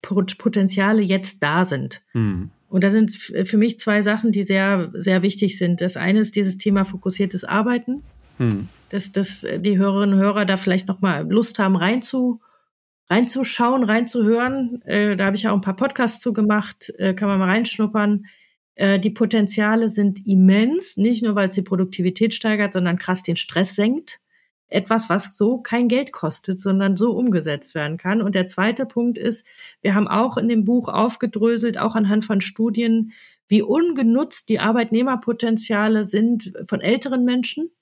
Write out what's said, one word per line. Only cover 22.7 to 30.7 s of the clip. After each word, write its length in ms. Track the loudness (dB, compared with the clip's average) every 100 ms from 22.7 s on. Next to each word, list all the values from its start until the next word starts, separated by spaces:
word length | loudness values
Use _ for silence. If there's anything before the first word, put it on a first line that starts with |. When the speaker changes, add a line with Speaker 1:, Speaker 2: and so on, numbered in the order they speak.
Speaker 1:
sondern 240 | 0 0 -2
krass 260 | -2 -4
den 140 | -2 -4
Stress 400 | -2 0 0 0
senkt. 420 | 0 0 -6 -18 _ _ _ _ _
Etwas, 420 | -4 0 -2 0
was 260 | -2 -2 0
so 220 | 0 0
kein 300 | -2 0 2
Geld 240 | 0 -2
kostet, 460 | -6 -6 -6 -6 -4
sondern 380 | 0 2 2 2
so 160 | 0
umgesetzt 640 | 2 0 0 -2 -6 -6
werden 240 | -6 -6 -4
kann. 240 | -2 0
Und 120 | 0
der 120 | 0 -2
zweite 400 | 0 -2 0 -4
Punkt 320 | -2 -2 -2
ist, 280 | -4 -4 -12 -20 -20 _
wir 120 | 0
haben 140 | 2 2
auch 300 | 0 0 0
in 100 | 0
dem 160 | 2
Buch 240 | 2